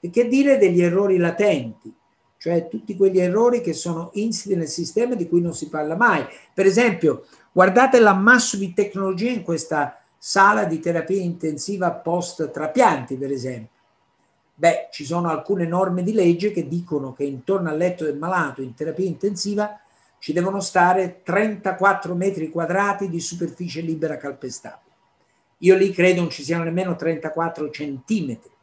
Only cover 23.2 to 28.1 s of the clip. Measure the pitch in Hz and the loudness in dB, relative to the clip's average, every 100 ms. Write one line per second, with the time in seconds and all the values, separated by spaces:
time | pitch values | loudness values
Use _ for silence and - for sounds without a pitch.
23.2 | - 175 175 - 175 143 165 160 156 143 | -8 -6 -8 -8 -10 -8 -6 -4 -4 -6
24.2 | 143 135 131 - - - _ _ _ _ | -10 -12 -12 -14 -18 -20 _ _ _ _
25.2 | _ _ _ _ 175 190 196 185 180 175 | _ _ _ _ 4 6 6 2 2 4
26.2 | 170 - 139 170 165 170 190 175 156 160 | 0 -4 -6 -4 -2 -2 -4 -4 -4 -4
27.2 | 160 156 165 165 151 - 147 135 - | -6 -4 -4 -4 -10 -8 -10 -10 -4